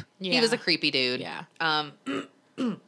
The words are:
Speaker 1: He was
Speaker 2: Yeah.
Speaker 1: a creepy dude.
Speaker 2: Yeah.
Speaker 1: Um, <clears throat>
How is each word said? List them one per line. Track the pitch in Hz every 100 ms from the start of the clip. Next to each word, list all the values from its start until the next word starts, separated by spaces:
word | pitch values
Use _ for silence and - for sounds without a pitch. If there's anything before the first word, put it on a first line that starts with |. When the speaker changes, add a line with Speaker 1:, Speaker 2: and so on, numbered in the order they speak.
| - -
Speaker 1:
He | 190 240
was | 226
Speaker 2:
Yeah. | 247
Speaker 1:
a |
creepy | - 160 147
dude. | 143 127 127
Speaker 2:
Yeah. | 87 - - -
Speaker 1:
Um, | 160 151 147 - - 277 - _ _ -
<clears throat> | 247 180